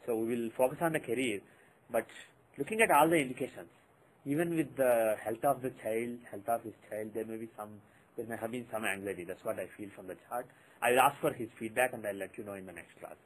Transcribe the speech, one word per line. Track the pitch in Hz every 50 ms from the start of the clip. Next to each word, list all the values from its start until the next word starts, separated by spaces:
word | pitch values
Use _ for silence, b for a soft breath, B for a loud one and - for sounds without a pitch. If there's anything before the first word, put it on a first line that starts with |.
| -
So | - 120 110
we | 113 117 120
will | 120 117 113 113 -
focus | 131 127 147 147
on | 175 165 160
the | 156
career, | - - 113 120 131 123 104 98 - b b b b b b b b _
but | 120 117 110 - - - - - _ _ _ _ - -
looking | 143 - 220 220
at | 226 214
all | 175 143 151 165
the | 170 165
indications, | 143 127 127 - 139 120 - - 90 - _ _ _ _ _ _ _ _ _ _ _
even | 139 139 151 175 170 170
with | 160 156 131 127
the | 123 135 127 120 117 113 110 107 104 -
health | 107 110 113 -
of | 143 139 123
the | 123 131 123 - -
child, | 113 110 113 120 120 120 120 120 -
health | - 101 98 -
of | 117 117 113
his | 113 101 - - -
child, | 107 107 110 110 104
there | 113 110
may | 110 113 110
be | 113 113 113 -
some, | 107 104 107 104 104 b b b b b _ -
there | 117
may | 110 117 107
have | 110 113
been | 113 123 120 120
some | - 107 110
anxiety. | 104 98 98 98 101 95 90 87
That's | 85 92 - -
what | 113 107 101
I | 95 90 - -
feel | 104 98 98
from | - 101 92
the | 90 - - -
chart. | 120 123 127 - B B B B B B
I'll | - 120 123 127
ask | 127 139 143 -
for | - 156 127
his | - 120 - - -
feedback | 113 110 107 127 127 127 -
and | 113 110
I'll | 104 101
let | 98 95 92 - -
you | 113
know | 104 101
in | 98 95
the | 92 87
next | 85 80 - - -
class. | - 80 82 - _